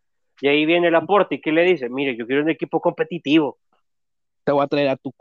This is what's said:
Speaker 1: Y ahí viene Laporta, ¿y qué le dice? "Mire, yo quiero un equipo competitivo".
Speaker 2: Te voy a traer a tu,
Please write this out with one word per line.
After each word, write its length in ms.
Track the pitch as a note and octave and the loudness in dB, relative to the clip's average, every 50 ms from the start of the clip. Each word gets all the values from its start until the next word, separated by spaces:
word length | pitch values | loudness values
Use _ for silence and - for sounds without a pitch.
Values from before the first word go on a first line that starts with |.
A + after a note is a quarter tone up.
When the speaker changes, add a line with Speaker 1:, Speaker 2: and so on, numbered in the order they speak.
| _ _ _ _ _ _ _ _ | _ _ _ _ _ _ _ _
Speaker 1:
Y 60 | C3+ C#3 | 0 2
ahí 160 | C#3+ D3+ D#3 | 2 2 2
viene 260 | D#3 E3+ E3+ F3 E3+ | 2 2 2 2 2
Laporta, 440 | E3 D#3+ D#3 D#3 G3 G3+ F#3 - D3 | 2 2 2 2 2 2 2 0 -2
¿y 60 | C3 | -6
qué 100 | - E3 | -4 -2
le 120 | D3+ E3 F3 | 0 2 2
dice? 260 | F3+ F3+ D3 B2+ A#2+ | 2 2 0 -2 -8
"Mire, 260 | B2 C3+ C#3+ C#3 B2 | -6 -4 -4 -4 -4
yo 100 | A2+ A#2+ | -6 -6
quiero 160 | A2+ C3 C#3+ | -2 -2 0
un 60 | D3 D#3+ | 0 -2
equipo 300 | D#3 - F3 D3+ - D#3+ | -2 -4 -6 -6 -6 -2
competitivo". 800 | - F3 E3 - D#3+ - F#3+ D#3+ - - D3 E3 D3+ B2+ - _ _ _ _ _ _ _ _ _ _ _ _ _ _ _ _ _ _ | -2 -2 -2 -2 -6 -6 -6 -8 -2 2 2 2 2 0 -6 _ _ _ _ _ _ _ _ _ _ _ _ _ _ _ _ _ _
Speaker 2:
Te 80 | - | -2
voy 120 | C#3+ C#3+ C#3+ | 0 0 0
a 40 | C#3 | 0
traer 200 | D#3 C#3+ C#3+ C3+ | 0 -2 0 -2
a 80 | C3+ | -2
tu, 160 | - _ C3+ - _ | -4 _ -14 -14 _